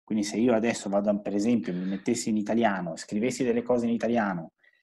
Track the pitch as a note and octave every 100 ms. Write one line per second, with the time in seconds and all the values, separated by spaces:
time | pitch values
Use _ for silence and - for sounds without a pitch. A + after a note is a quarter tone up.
0 | - A2 G2+ G2+ B2 A2+ A#2 G#2+ G#2 G2+
1 | G#2 G2+ - G2+ G#2+ A#2+ F2+ F2+ F#2 F#2+
2 | - A2 - G#2+ G#2 A2+ A2+ F#2+ F2 D#2+
3 | - G#2 B2 B2 B2+ A#2 A#2 B2 A#2 A#2
4 | A2+ A#2 G#2 F#2 - _ _ _